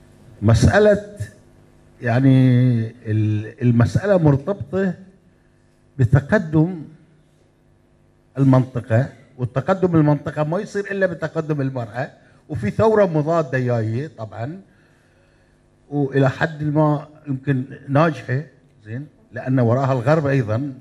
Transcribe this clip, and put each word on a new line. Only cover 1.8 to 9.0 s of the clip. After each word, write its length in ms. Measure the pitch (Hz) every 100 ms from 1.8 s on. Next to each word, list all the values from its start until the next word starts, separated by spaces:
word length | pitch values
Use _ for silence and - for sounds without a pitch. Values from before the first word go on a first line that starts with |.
| _ -
يعني، 760 | 123 120 135 131 127 123 127 117 113
ال-، 720 | - 113 107 107 107 107 -
المسألة 560 | 123 117 110 - 202 190
مرتبطة 760 | 156 135 - 202 - 185 190 165 - _ _ _ _ _ _ _ _ -
بتقدم 840 | 123 123 - 214 165 156 165 175 127 - _ _ _ _ _ _ _ _ _ _ _ _ _ 131
المنطقة، 720 | 135 131 127 120 - 113